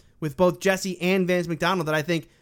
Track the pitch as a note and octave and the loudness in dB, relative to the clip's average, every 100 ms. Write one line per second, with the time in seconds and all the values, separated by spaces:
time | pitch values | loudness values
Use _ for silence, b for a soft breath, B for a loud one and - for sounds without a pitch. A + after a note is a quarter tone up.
0 | b b D#3 C#3 F3+ F3+ F#3+ F#3 F#3+ F3+ | b b -8 2 2 2 0 0 -4 -2
1 | F3 G3 F3+ F3+ E3 E3 E3+ F#3 D#3 D#3 | 0 2 2 0 -2 -2 0 0 0 -2
2 | D3+ E3 - b | 0 -4 -4 b